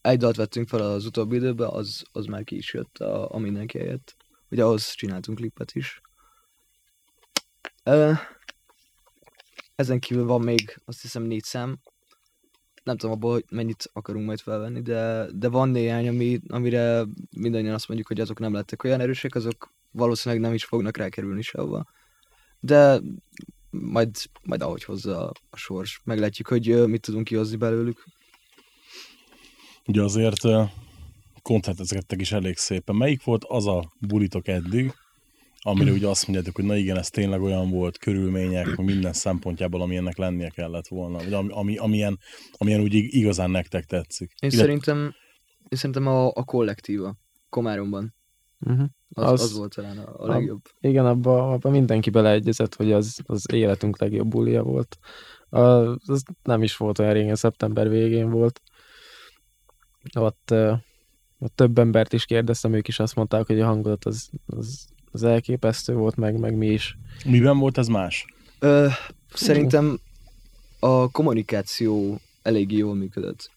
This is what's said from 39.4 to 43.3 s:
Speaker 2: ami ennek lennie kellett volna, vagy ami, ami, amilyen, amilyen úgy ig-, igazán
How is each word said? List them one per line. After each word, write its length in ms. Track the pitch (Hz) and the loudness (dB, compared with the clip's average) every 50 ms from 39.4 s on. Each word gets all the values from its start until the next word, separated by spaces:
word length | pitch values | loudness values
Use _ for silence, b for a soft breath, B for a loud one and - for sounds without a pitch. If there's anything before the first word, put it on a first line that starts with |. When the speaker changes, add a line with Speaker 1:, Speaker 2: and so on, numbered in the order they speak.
| - 92 87 80 92 90 87 90 90 | -4 -6 -6 -4 -4 -4 -4 -4 -4
Speaker 2:
ami 140 | 90 90 | -4 -4
ennek 200 | 90 90 90 82 | -4 -4 -6 -4
lennie 320 | - 92 92 90 87 87 82 | -4 -4 -4 -4 -4 -6 -8
kellett 380 | - - 87 82 85 85 82 - | -8 -10 -10 -8 -8 -10 -12 -10
volna, 300 | - 92 90 87 87 85 | -10 -10 -8 -8 -8 -8
vagy 140 | 82 92 101 | -6 -4 -4
ami, 200 | 101 95 104 101 | -2 -4 -4 -4
ami, 240 | 104 101 101 104 | -4 -4 -4 -4
amilyen, 420 | 107 117 107 107 104 104 101 98 95 B B B B B B B | -2 0 0 2 2 2 0 -2 -6 B B B B B B B
amilyen 280 | B 104 104 107 104 | B 0 2 2 4
úgy 140 | 104 104 101 | 2 4 4
ig-, 200 | 107 104 120 - | 2 2 4 2
igazán 360 | 135 110 104 | 2 4 4